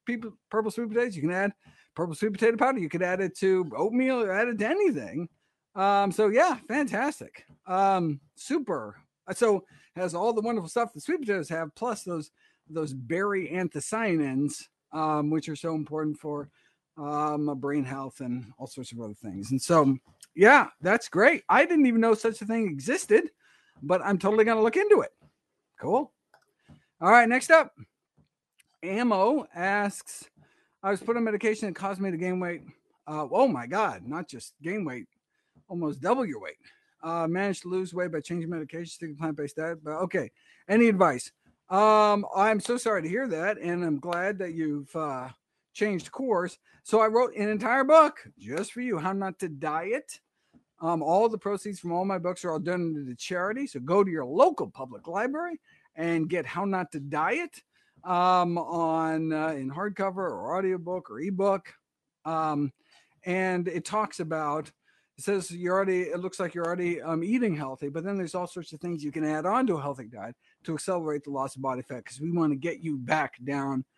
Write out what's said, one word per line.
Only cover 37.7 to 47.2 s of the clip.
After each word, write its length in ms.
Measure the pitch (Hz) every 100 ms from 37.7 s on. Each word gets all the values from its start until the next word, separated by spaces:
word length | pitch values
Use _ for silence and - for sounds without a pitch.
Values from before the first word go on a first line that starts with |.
| 185 185
weight 180 | 175 180
by 100 | 156
changing 280 | - 175 165
medication, 380 | 170 151 165 170
sticking 300 | - 165 147
plant-based 400 | 165 151 143 -
diet. 280 | 160 165
But 160 | 151 156
okay, 260 | 180 185 120 - _ _ -
any 200 | 214 233
advice? 420 | 190 175 127 - - _ _ -
Um, 560 | 185 214 214 208 202 202
I'm 240 | 190 208 214
so 200 | - 240
sorry 240 | 233 202
to 60 | 160
hear 200 | 208 269
that, 300 | 160 185 208
and 260 | 170 175
I'm 160 | 170 147
glad 380 | 175 170 190 202
that 160 | 180
you've, 400 | 165 156 147 139 165
uh, 320 | 156 131 131 - _ _ _
changed 380 | - 208 185 -
course. 480 | - 262 190 175 - _ _
So 180 | - 214
I 80 | 220
wrote 280 | 226